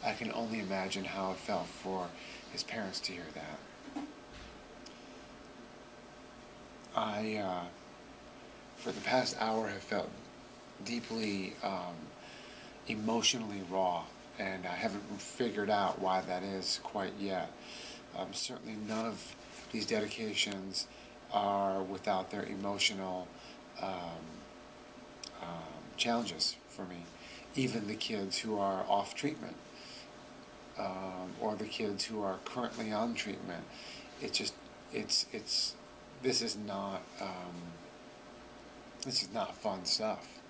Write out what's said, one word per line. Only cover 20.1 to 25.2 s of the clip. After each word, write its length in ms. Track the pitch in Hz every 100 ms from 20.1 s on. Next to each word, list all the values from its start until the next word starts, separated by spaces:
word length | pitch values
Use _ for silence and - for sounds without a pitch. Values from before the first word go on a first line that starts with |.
| - 110 101 - 98 95 95 - - - - -
are 500 | 104 101 101 98 95
without 500 | 95 95 - 95 92
their 120 | 104
emotional, 840 | - - 101 101 - 98 95 92 90 - - - - -
um, 380 | 95 92 85 82 80 85 - - - - - - - -